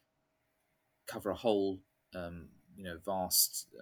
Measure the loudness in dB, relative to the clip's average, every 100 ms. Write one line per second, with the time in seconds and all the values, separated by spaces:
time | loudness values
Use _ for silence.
0 | _ _ _ _ _ _ _ _ _ _
1 | -10 -6 -4 0 4 4 4 0 _ _
2 | _ -10 -8 -10 -14 -20 _ -14 -10 -8
3 | -4 -2 2 4 2 0 -12 -16